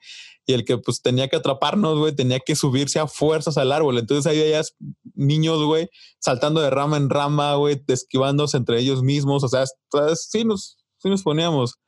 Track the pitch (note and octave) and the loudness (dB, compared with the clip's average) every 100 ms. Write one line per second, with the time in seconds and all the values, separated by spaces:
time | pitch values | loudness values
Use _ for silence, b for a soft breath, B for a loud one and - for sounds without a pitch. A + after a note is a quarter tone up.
0 | B B B B - B2+ A2 A#2+ - A#2 | B B B B -2 -2 0 -2 -2 -2
1 | - B2+ C3+ E3 - C3+ D3+ G3 D#3+ D3+ | 0 0 0 -2 -2 0 0 2 2 2
2 | D#3 C#3+ B2+ B2+ - D#3 D3 C3 C#3+ E3 | 0 0 -2 -2 -2 -2 0 0 0 -2
3 | D3+ - D3+ D#3 D3 D3 C3 C#3+ D3+ B2 | -4 0 0 0 0 0 0 2 2 0
4 | A2+ C#3+ D3 D#3 D#3 D#3 D3 - D3 - | 0 0 2 2 2 0 -2 -10 -16 -16
5 | - - C#3 D3+ D#3 D#3+ D3+ D#3 F3 B | -16 -2 0 2 2 2 2 0 -2 B
6 | B B - B2+ D3 D#3 D3 C3 C#3+ D3+ | B B -2 0 0 2 2 0 0 0
7 | C#3 C#3+ C#3+ D3 D3 C#3+ D3 C#3+ - B2 | 2 0 0 0 0 0 0 0 -2 -4
8 | - C3 C3+ C#3+ D3 C#3 A#2 A#2 C3 C3 | -2 -2 0 0 0 -2 0 0 0 0
9 | C3 C#3+ C#3 C#3 C3+ B2+ C3+ - _ D3 | 0 0 0 0 0 0 -2 -6 _ 0
10 | D3+ E3 - G#3+ A3+ G3+ - _ _ _ | 0 0 -2 -2 0 -2 -6 _ _ _
11 | F#3+ G3 F3 D3+ E3+ D3+ A#2+ - | -2 0 0 0 0 0 -2 -6